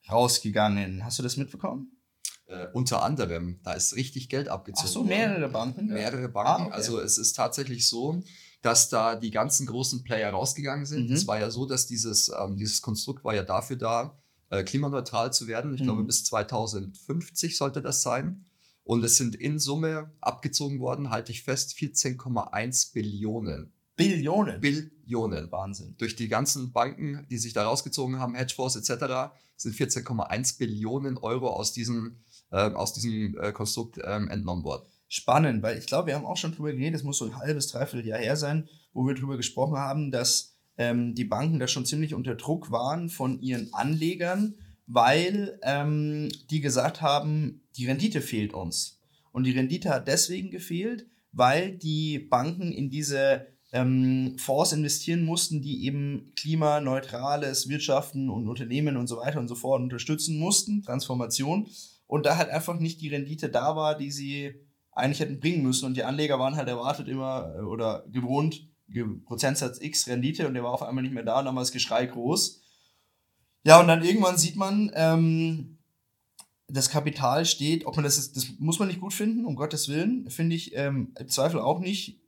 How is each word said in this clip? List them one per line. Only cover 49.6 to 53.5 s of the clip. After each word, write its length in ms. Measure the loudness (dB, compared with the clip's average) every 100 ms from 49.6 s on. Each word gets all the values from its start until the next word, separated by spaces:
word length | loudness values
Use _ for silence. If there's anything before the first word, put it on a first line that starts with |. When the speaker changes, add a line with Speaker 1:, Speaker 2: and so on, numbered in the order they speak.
| 0 0 0
Speaker 1:
hat 180 | 0 2
deswegen 440 | 2 2 -2 -6
gefehlt, 540 | -10 -6 -4 -4 -6 -12 _ _
weil 440 | 2 4 4 0 -6
die 400 | -4 -2 -2 -4
Banken 520 | 0 0 0 -4 -4
in 180 | -4 -4
diese, 560 | -4 -2 2 4 4 0